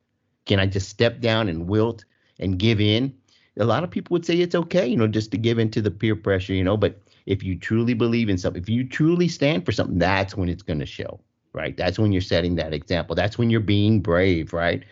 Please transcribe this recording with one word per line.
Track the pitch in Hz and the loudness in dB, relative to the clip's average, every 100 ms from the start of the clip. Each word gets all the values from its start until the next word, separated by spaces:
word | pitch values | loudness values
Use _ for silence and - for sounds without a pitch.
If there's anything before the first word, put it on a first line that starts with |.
| _ _ _ _ - | _ _ _ _ 0
Can | 98 | 2
I | 95 | 2
just | 98 - | -2 -6
step | - 117 117 | 0 0 2
down | 117 110 104 | 0 0 0
and | 80 87 | -4 -2
wilt | 107 113 113 - _ _ - | 0 0 -4 -16 _ _ -6
and | 95 92 | -4 0
give | 113 110 | 2 2
in? | 107 110 135 - _ _ _ - | 2 2 0 -6 _ _ _ -2
A | |
lot | 113 117 175 | 0 0 -2
of | |
people | 208 - | -6 -2
would | 175 175 | -2 0
say | 170 | 0
it's | 175 175 | 2 0
okay, | 170 175 233 | 0 0 2
you | 208 | 2
know, | 110 | 2
just | 107 107 | 0 -2
to | - | -2
give | 113 117 | 0 2
in | 110 | 0
to | 117 | 0
the | 104 | -2
peer | 95 113 104 | -2 -2 0
pressure, | 104 95 95 | 0 0 0
you | 95 92 | 0 0
know, | 107 | 2
but | 92 - _ _ - | 0 -2 _ _ -4
if | 98 | -4
you | 98 87 | -4 -6
truly | - 113 117 | -2 0 0
believe | 113 117 117 110 | 0 2 2 0
in | 92 | 0
something, | 90 85 | -2 -6
if | 95 | -4
you | 120 127 | -2 -2
truly | - 156 175 175 | 0 2 2 0
stand | - 143 170 143 | 2 0 0 -2
for | |
something, | 107 - 87 | -2 -2 0
that's | 87 98 95 - | 2 2 -2 -2
when | 90 | -4
it's | 85 | -4
gonna | - 78 65 | -6 -6 -6
show, | - - - _ _ _ | -10 -12 -14 _ _ _
right? | 78 76 - | -8 -8 -4
That's | 90 95 | -2 2
when | 107 | 2
you're | 95 | 2
setting | 92 87 87 85 | 2 0 0 -2
that | 78 | -2
example. | 76 - 85 82 85 | -6 -2 -4 -2 -2
That's | 104 120 | -2 0
when | 117 | 2
you're | 113 | 2
being | 104 101 104 110 | 2 2 4 2
brave, | 85 85 95 85 76 | 2 2 4 2 -2
right? | 85 85 98 - | -2 -2 -2 -6